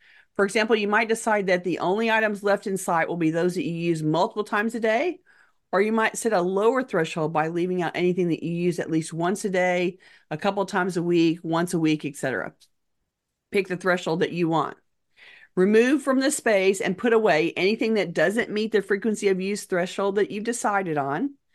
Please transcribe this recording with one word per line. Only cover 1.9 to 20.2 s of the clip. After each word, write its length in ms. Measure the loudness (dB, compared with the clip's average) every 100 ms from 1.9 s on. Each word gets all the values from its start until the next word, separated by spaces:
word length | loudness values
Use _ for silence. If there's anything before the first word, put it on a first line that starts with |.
| 0 2
items 340 | 2 2 0
left 220 | 0 0 0
in 100 | -4
sight 320 | 0 0 0
will 80 | 0
be 140 | 0
those 240 | 2 0 0
that 100 | -4
you 80 |
use 280 | -2 -2 0
multiple 440 | 0 0 0 -2 -4
times 280 | -2 -2 -2
a 40 |
day, 400 | 0 0 0 -6 _ _ _ _ -4
or 100 | 0
you 100 | 2
might 260 | 2 0 0
set 140 | 0
a 80 | 0
lower 400 | 2 2 2 2
threshold 500 | 0 -2 -2 -2 -2
by 160 | 0 -2
leaving 320 | 0 -2 -2
out 100 | -2 0
anything 340 | 0 0 0
that 120 | -2
you 100 | -4
use 260 | -2 -2 -2
at 100 | -2
least 240 | -2 -2
once 300 | -4 -2 -2 -2
a 40 |
day, 480 | 0 2 2 -2 -4 -18 -20 -12
a 60 | -4
couple 260 | -2 -2
of 60 | -2
times 260 | 0 0 0
a 60 |
week, 360 | 2 4 4 2
once 300 | -2 -2 0
a 60 | 0
week, 260 | 2 0 -4
et 100 | -6
cetera. 380 | -4 -4 -6 -12 _ _ _ _ _ _ _ _ _
Pick 160 | -4 -2
the 100 | -2
threshold 440 | 0 0 0 -2
that 100 | -2
you 160 | 0 0
want. 280 | 0 -2 -6 _ _ _ _ -20 -20 -10 0
Remove 480 | 4 4 4 2
from 160 | 2 0
the 120 | 0
space 500 | 0 2 2 4 2
and 160 | 0 -2
put 160 | 2
away 400 | 4 4 2 2 0
anything 380 | 0 0 0 0
that 180 | -2
doesn't 380 | 0 0 0 -2
meet 200 | -2 0
the 100 | 0
frequency 480 | 0 -2 0 0 0
of 120 | 0
use 240 | -2 -6 -4
threshold 500 | -2 -2 -2 -2
that 160 | 0